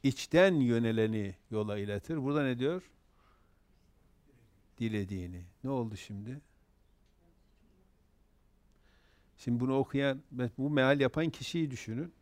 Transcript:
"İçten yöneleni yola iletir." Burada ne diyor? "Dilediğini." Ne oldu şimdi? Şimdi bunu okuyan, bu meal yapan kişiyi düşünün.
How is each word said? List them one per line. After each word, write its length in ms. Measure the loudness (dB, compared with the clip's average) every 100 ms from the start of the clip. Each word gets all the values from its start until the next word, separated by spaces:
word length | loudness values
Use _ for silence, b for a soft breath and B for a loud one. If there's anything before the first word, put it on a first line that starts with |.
"İçten 520 | 0 -2 2 6 6
yöneleni 800 | 6 4 4 2 2 2 0 -6 -8 _
yola 280 | -4 -2 -4
iletir." 460 | -4 -6 -4 -4
Burada 180 | -2 0
ne 160 | 0 0
diyor? 320 | -2 -2 -8 _ _ b b b b b _ _ _ _ _ _ _ _ _ _ _ _
"Dilediğini." 680 | -4 -2 -4 -6 -8 -12 -16 _
Ne 60 | -6
oldu 260 | -4 -6 -10
şimdi? 440 | -12 -12 -10 -14 _ _ _ _ _ _ _ _ _ _ _ _ _ _ _ _ _ _ _ _ _ _ _ _ b b b b b _
Şimdi 240 | -2 0
bunu 160 | 2 2
okuyan, 460 | 2 0 0 -2 -8 -4 -4 -2
bu 120 | 0
meal 300 | 4 4 6
yapan 300 | 4 2 -2
kişiyi 400 | -4 -6 -2 -2
düşünün. 420 | -4 -8 -8 -8 _